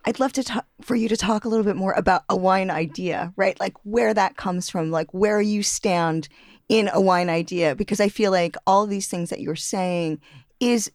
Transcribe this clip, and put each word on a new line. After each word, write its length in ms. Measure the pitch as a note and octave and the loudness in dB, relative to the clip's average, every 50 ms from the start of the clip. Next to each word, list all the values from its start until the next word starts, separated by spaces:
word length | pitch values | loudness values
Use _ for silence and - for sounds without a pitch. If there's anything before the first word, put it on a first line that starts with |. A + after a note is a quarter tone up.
| _ | _
I'd 160 | - A#3 - | -4 0 0
love 140 | C4 C4+ - | -2 0 0
to 100 | C4+ B3+ | -2 -4
ta-, 200 | - - B3+ - _ _ _ | -2 -6 -6 -8 _ _ _
for 140 | - - B3 | -6 -2 -2
you 120 | A#3 A3+ G#3+ | 0 2 0
to 60 | A3 | 0
talk 300 | - - G3 A3 G#3+ - | 0 0 -2 -2 -2 0
a 20 | |
little 160 | A3+ A3 A3 G#3 | 0 0 2 2
bit 120 | G#3 F#3+ | 2 0
more 180 | F3+ F#3+ F#3+ - | 0 -2 0 0
about 300 | - F3 G3 F#3 E3+ - | 2 2 2 2 2 0
a 80 | - G3 | -2 -2
wine 360 | F#3+ F3+ F#3 F#3+ F#3+ F#3+ F#3+ | 2 2 2 2 2 2 -2
idea, 600 | D#3 D#3 E3 D#3 - - F#3 F3 D#3 - - E3+ F#3 | -2 -2 -4 -4 -6 -6 -4 -4 -4 -4 -6 -6 -2
right? 240 | - F#3+ F#3+ F#3 - | 0 0 0 0 -2
Like, 160 | G3 F#3+ - - _ | -6 -6 -6 -10 _
where 320 | G3+ G#3+ A#3+ A#3 A3 G#3+ | -2 0 2 2 2 2
that 200 | G3+ F#3+ - - | 2 0 0 -2
comes 320 | - - G3 F3+ F3+ F3 | -4 -6 -4 -4 -4 -6
from, 220 | - - F#3 E3 D#3+ | -4 -4 -4 -2 -2
like, 240 | E3 D#3+ D#3 - - | -2 -2 -4 -4 0
where 260 | F#3 G#3 G#3 G#3+ G#3 | 0 2 2 4 2
you 220 | G#3+ G#3 G#3 G#3 | 2 2 0 0
stand 640 | G3+ - - - - G#3 F3+ F3 E3+ E3 D#3+ D#3+ D3 - _ - - - - _ _ | -2 -2 -4 -2 -2 0 0 2 2 0 0 -2 -4 -6 _ -20 -20 -20 -20 _ _
in 220 | - A3 A3 G#3 G3+ | 0 2 2 2 2
a 80 | - - | 2 2
wine 300 | F#3+ F#3 F3+ F3 F3+ F3 | 4 4 4 4 2 0
idea, 460 | E3 E3+ E3+ - F3+ F3 E3+ D3+ C3 | 0 -2 -2 -4 -2 0 0 0 0
because 240 | - G#3 - F3+ F#3+ | 0 -2 -2 0 0
I 100 | G#3 G3+ | 0 0
feel 220 | - - G#3+ G3 | 2 0 0 2
like 240 | F#3+ F3+ F3 E3+ - - _ | 2 2 0 0 -4 -4 _
all 220 | - F#3+ G3 G#3 | 2 4 4 2
these 200 | G#3 G3+ G3 G3 | 2 -2 -4 -4
things 220 | - - F3 E3+ - | -6 -4 -6 -4 -6
that 120 | - - | -6 -8
you're 140 | - - D#3+ | -6 -6 -6
saying 640 | D#3+ - - - G3 F#3 F3+ F3+ F3 E3+ D#3+ D#3 D3 _ - - C3 - _ _ _ | -6 -6 -4 -4 -2 -2 -2 -2 -2 -2 -2 -4 -6 _ -20 -20 -20 -20 _ _ _
is 320 | B3 A#3+ A#3+ A3+ G3+ - | 0 2 2 2 0 -4